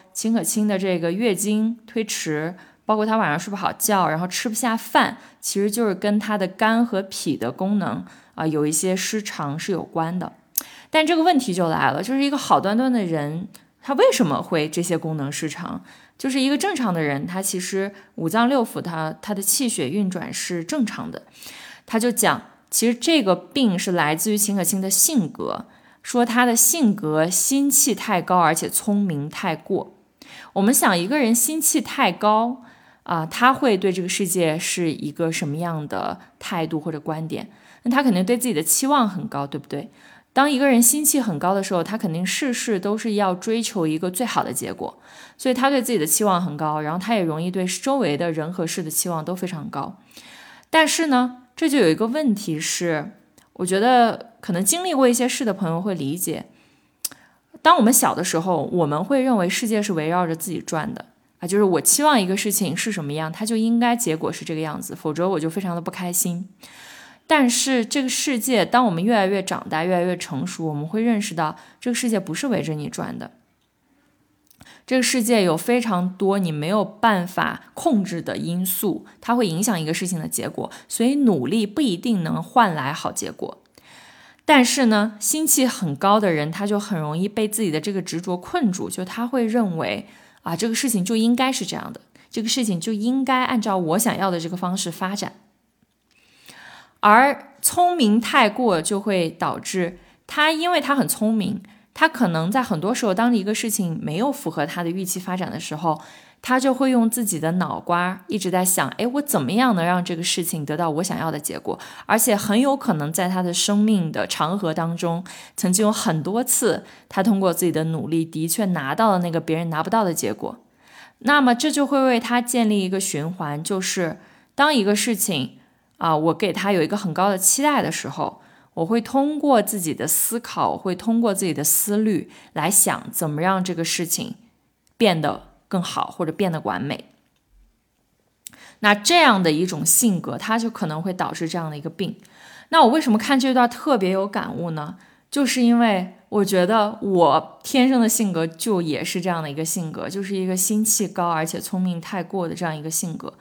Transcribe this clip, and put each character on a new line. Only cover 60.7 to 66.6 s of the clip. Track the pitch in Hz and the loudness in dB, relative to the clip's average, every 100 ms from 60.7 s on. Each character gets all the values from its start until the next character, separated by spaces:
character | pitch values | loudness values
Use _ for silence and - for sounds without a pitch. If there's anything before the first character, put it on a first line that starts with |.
| 165 151 | -6 -4
的， | - - _ _ _ | -8 -14 _ _ _
啊， | 175 | -2
就 | 196 | 2
是 | |
我 | 202 165 | 4 4
期 | - - | 2 4
望 | 302 269 | 4 4
一 | 185 | 2
个 | 196 | 0
事 | 214 | -2
情 | 196 180 175 | 0 -2 -2
是 | 226 | -4
什 | 185 | -4
么 | 143 | -4
样， | 151 160 | -4 -6
它 | 160 220 | -6 -2
就 | 220 | 0
应 | 226 233 | 2 2
该 | 240 233 | 2 2
结 | 196 160 | 0 -2
果 | - | -2
是 | - | -6
这 | 165 | -6
个 | 156 | -4
样 | 160 151 | -4 -6
子， | - | -10
否 | - 160 | -6 -4
则 | 156 180 | -2 0
我 | 180 | 0
就 | 160 | -2
非 | 180 | -4
常 | 190 | -4
的 | 170 | -4
不 | 170 | -6
开 | 175 180 | -8 -4
心。 | 175 180 175 185 _ | -2 -2 -4 -8 _